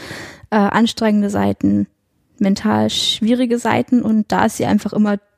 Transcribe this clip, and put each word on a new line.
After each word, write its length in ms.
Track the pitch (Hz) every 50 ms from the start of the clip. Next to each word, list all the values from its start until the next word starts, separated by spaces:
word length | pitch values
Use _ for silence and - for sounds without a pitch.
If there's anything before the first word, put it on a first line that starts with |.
| - - - - - - - - - _
äh, 60 | 214
anstrengende 760 | 214 202 202 - 208 233 226 - - 226 220 208 208 202 202
Seiten, 560 | 202 202 196 202 196 - - - - - 196 - _ _ _ _ _ _ _ _ _
mental 540 | - 202 196 202 - - 214 214 214 214 220
schwierige 640 | - - - - - - 214 220 247 247 262 233 233
Seiten 460 | 240 - 226 220 233 247 - 247 240 -
und 280 | 220 220 214 208 -
da 140 | 202 185 208
ist 120 | 220 -
sie 80 | - -
einfach 280 | 208 214 208 - 208 -
immer, 240 | 214 214 208 202 202 - _ _